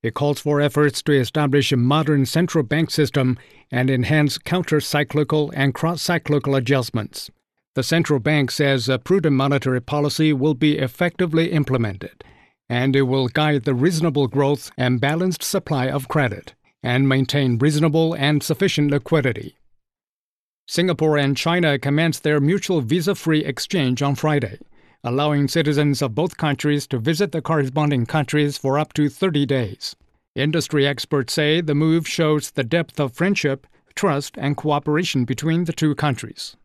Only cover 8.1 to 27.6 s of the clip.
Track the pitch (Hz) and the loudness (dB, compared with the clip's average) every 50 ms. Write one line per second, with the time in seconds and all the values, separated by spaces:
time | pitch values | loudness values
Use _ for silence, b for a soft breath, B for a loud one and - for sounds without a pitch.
8.1 | 151 135 104 151 151 147 139 120 - - 147 139 139 127 110 120 131 123 _ - | 0 0 0 0 0 2 0 -2 0 0 0 2 2 0 0 -2 -2 -2 _ 0
9.1 | 185 196 160 156 139 131 135 139 143 135 - 135 127 127 120 - 147 147 143 147 | 0 2 2 2 2 2 2 2 0 0 0 0 -2 -2 -2 -2 -2 -2 0 -2
10.1 | - - 156 156 147 131 131 156 151 123 151 151 147 - 131 127 - - 175 175 | 0 2 2 2 2 2 0 0 0 2 2 2 2 2 -2 -6 -2 -2 -4 -4
11.1 | - - 185 170 156 160 165 - 170 156 139 - 131 123 117 104 98 95 - - | 0 -2 -2 0 2 0 0 2 0 0 0 0 0 -2 -2 -4 -6 -10 -14 -16
12.1 | - _ b b b b b b b b _ _ 120 123 127 139 135 139 135 123 | -16 _ b b b b b b b b _ _ -2 0 0 2 2 2 2 2
13.1 | 131 135 131 120 - 147 151 151 147 139 - 147 131 120 135 180 175 156 160 165 | 0 0 -2 0 0 0 0 2 0 0 0 0 0 2 2 2 2 2 0 0
14.1 | 131 147 139 113 - 135 139 139 143 135 - - - - 127 127 127 120 139 143 | 2 0 0 0 0 0 2 2 0 -2 -4 -16 -6 -2 0 0 0 0 0 0
15.1 | 151 160 185 185 170 - - - - 190 - - 165 135 123 131 135 143 135 - | 0 0 0 -2 -2 -4 -6 -4 -4 -4 -2 -2 -2 -2 0 -2 -2 -4 -6 -2
16.1 | - 156 139 117 98 - - - - _ _ _ _ _ - 120 123 131 139 135 | 0 0 0 0 -2 -8 -14 -20 -20 _ _ _ _ _ -4 0 2 2 4 4
17.1 | 131 135 131 - - 143 139 127 120 110 131 151 147 151 160 165 147 160 160 160 | 4 2 2 0 0 0 2 2 2 2 2 2 2 2 2 2 2 2 2 0
18.1 | 170 - 139 147 151 147 - - 156 - 196 185 - - 147 143 143 139 - - | 0 0 0 2 2 2 0 -2 -2 0 0 0 2 2 2 2 0 0 0 2
19.1 | 165 156 127 131 117 - - - _ _ _ _ _ _ _ _ _ _ _ _ | 0 2 2 0 -2 -4 -8 -12 _ _ _ _ _ _ _ _ _ _ _ _
20.1 | _ _ _ _ _ _ _ _ _ _ _ - - - 175 185 160 - 156 156 | _ _ _ _ _ _ _ _ _ _ _ -6 -2 0 0 0 0 0 2 2
21.1 | 151 147 139 139 139 - - 165 170 180 175 156 143 131 - 139 143 151 165 165 | 2 2 2 2 0 0 0 0 0 2 2 2 0 0 0 0 0 2 2 0
22.1 | - - - 151 151 147 139 147 185 196 - - 185 160 123 110 151 180 156 196 | -2 -2 0 0 2 2 2 2 2 0 0 0 0 0 0 0 0 0 0 -2
23.1 | 196 - - 160 156 151 151 147 131 - - - - 180 139 127 127 120 139 139 | -2 -2 0 0 0 0 0 -2 -6 -6 -6 -2 -2 0 0 0 0 0 0 -2
24.1 | 139 - - 156 151 143 120 98 98 - - b b b b b b b b 120 | 0 0 0 0 0 0 -2 -4 -8 -14 -20 b b b b b b b b -4
25.1 | 123 135 147 151 147 143 143 131 - 170 156 147 147 143 147 147 139 - 143 117 | -2 0 0 0 2 2 0 2 0 0 0 2 2 2 2 2 2 0 -2 -2
26.1 | 110 143 165 180 - - - 151 139 - - 151 147 143 - - - 120 110 151 | 0 -2 -2 -2 -2 -2 -2 -2 -2 0 0 0 0 -2 -2 -4 -6 -2 -2 -2
27.1 | 165 156 208 170 - 165 - - 160 151 | 0 0 -2 -2 -2 -6 -2 0 0 0